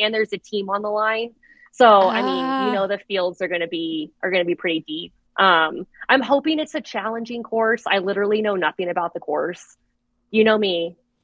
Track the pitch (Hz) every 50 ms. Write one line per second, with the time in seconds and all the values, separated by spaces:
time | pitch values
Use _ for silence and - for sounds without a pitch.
0 | 208 220 220 220 214 - 202 185 - - 214 202 196 190 196 202 208 208 208 214
1 | 214 220 220 220 233 233 - _ _ _ _ _ - _ - - 247 226 208 196
2 | 190 185 - 226 254 262 269 262 262 262 269 269 262 254 247 196 196 190 202 202
3 | - - 196 190 180 180 170 - 190 165 175 170 170 165 175 165 165 160 160 156
4 | 151 151 _ _ - 185 185 185 175 175 175 - - 175 165 160 - - 156 165
5 | 175 175 _ _ _ _ _ - 190 190 175 160 160 156 160 - 185 - _ -
6 | - - 254 277 240 220 277 277 285 311 311 302 311 - - 302 - - - 214
7 | 190 220 226 233 226 226 240 233 226 - 226 226 226 220 233 233 - - 196 196
8 | 180 196 196 196 208 202 214 214 214 208 202 185 160 156 - - 185 180 170 180
9 | 170 170 - - - - 147 151 151 165 175 - - - _ _ _ _ _ _
10 | _ _ _ _ _ _ - 220 214 220 220 214 214 196 175 170 170 175 175 _
11 | _ _ _ _